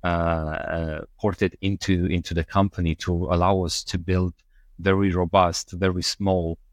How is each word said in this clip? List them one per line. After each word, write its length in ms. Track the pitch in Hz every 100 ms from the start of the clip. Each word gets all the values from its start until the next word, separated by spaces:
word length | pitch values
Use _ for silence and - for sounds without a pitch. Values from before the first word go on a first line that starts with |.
uh, 40 | 90
uh, 920 | 85 85 82 78 78 - 82 82 78 - _
ported 360 | 107 92 95 -
into, 460 | 95 98 - 90 90
into 280 | 85 -
the 100 | 82
company 520 | 82 101 98 - 87 78
to 320 | - 87 87
allow 340 | 87 90 95
us 200 | 87 -
to 140 | - 92
build 360 | 87 92 92 - _ _ - -
very 320 | 90 95 98
robust, 580 | 90 87 98 87 82 -
very 300 | 90 95 90
small 560 | 85 - 98 92 82 82 _